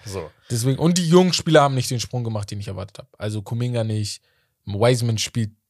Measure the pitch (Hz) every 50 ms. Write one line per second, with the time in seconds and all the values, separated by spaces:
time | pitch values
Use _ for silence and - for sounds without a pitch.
0 | - 110 95 95 80 73 _ _ _ - 120 117 117 131 131 - 143 170 175 180
1 | 175 160 170 180 185 180 165 - - 170 156 151 143 139 135 127 123 - 131 117
2 | - - - 123 117 113 110 104 101 - 104 101 101 101 98 98 98 - _ -
3 | - _ _ - 101 107 107 107 101 - 120 117 123 123 120 117 113 110 107 107
4 | 104 104 - - _ _ _ _ _ _ _ _ - 98 101 101 113 123 131 117
5 | 120 117 113 104 - - - 120 113 104 - _ _ _